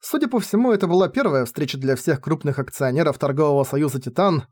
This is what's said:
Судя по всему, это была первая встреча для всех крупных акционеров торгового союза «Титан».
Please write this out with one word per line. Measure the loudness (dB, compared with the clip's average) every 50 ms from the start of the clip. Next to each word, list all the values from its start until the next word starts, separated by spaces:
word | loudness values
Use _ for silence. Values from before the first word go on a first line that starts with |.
Судя | -12 -4 -2 -2 -2
по | 0 0 -2
всему, | -2 0 0 2 2 4 2
это | 2 2 2
была | 4 4 2 2
первая | 0 0 0 2 2 2 0
встреча | 0 -2 -4 -4 -4 -4 -4
для | 0 0 0
всех | 0 2 0 0 0
крупных | 0 -2 -4 -2 -2 -4 -2 -2
акционеров | -4 -8 -4 -4 -2 0 2 2 2 0 0 0
торгового | -2 -2 0 0 2 2 2 2 2
союза | 0 0 -2 0 0 -2 -4
«Титан». | -8 -6 -2 0 2 2 2 0 -2 _